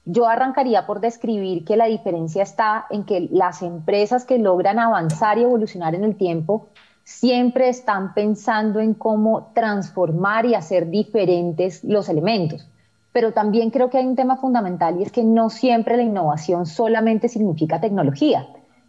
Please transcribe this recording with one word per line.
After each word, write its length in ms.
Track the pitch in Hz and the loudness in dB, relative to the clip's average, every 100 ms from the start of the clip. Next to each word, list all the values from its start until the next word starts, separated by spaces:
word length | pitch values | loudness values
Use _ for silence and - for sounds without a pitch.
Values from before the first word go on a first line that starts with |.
Yo 240 | 165 226 226 | -4 0 2
arrancaría 580 | 233 262 269 262 202 190 | 2 0 0 2 0 0
por 140 | 208 | -4
describir 640 | 226 233 233 214 190 170 | -4 -4 -4 -4 -2 -4
que 140 | 160 214 | 0 2
la 80 | 226 | 2
diferencia 580 | 220 196 170 160 180 | 0 -4 -4 -4 -2
está 440 | 196 - 220 214 - | -2 -2 0 -2 -4
en 160 | 208 190 | -8 -2
que 240 | 185 165 | -2 0
las 300 | 180 180 - | 0 0 -2
empresas 640 | 175 170 160 202 208 247 247 | -8 -6 -2 0 0 -2 0
que 120 | 254 | 2
logran 420 | 196 180 196 220 | 4 2 2 2
avanzar 580 | 233 202 165 160 220 214 | 0 0 -2 0 0 2
y 60 | |
evolucionar 520 | 240 240 214 180 165 175 | 2 2 -2 -4 -4 0
en 80 | |
el 140 | 214 - | -2 0
tiempo 500 | 185 165 160 214 - _ _ _ - | -2 0 -2 -4 -4 _ _ _ -20
siempre 640 | - 247 247 247 254 254 | -2 0 2 2 2 2
están 440 | 247 - 196 190 | 0 -2 -2 -2
pensando 680 | 214 208 208 - 220 220 208 | -2 0 -2 -2 0 0 0
en 140 | 220 214 | 0 0
cómo 560 | 220 214 220 220 - | 0 2 2 0 0
transformar 920 | 240 220 202 170 185 170 160 196 220 240 | -2 0 -2 -4 -2 0 0 0 2 2
y 100 | 208 | 0
hacer 340 | 156 185 165 | 0 -2 0
diferentes 920 | 202 208 226 185 175 175 165 185 - - | -2 0 0 2 2 0 -2 -4 -4 -2
los 240 | 208 190 | -2 0
elementos. 580 | 151 185 220 156 - - _ _ _ _ | -2 0 0 -2 -6 -16 _ _ _ _
Pero 180 | 240 226 | 0 0
también 380 | 226 208 220 226 | 0 2 2 0
creo 200 | 254 254 | 0 2
que 80 | 262 | 2
hay 80 | 254 | 0
un 120 | 254 | 0
tema 180 | 254 262 | 0 0
fundamental 640 | 262 240 185 175 165 175 | 0 0 -2 -2 -2 -2
y 40 | |
es 80 | 202 | -2
que 100 | 240 | 0
no 260 | 220 226 226 | 2 4 2
siempre 460 | - 254 233 226 240 | 0 2 2 2 0
la 80 | |
innovación 600 | 233 196 156 156 - 175 165 | 0 0 -2 -2 -2 -2 -2
solamente 640 | - 226 226 226 220 240 | -2 0 2 2 0 -2
significa 500 | 226 208 156 156 160 | 0 -2 0 -2 -2
tecnología. 640 | 226 196 139 135 302 170 - - _ _ | -2 0 0 0 0 0 -4 -18 _ _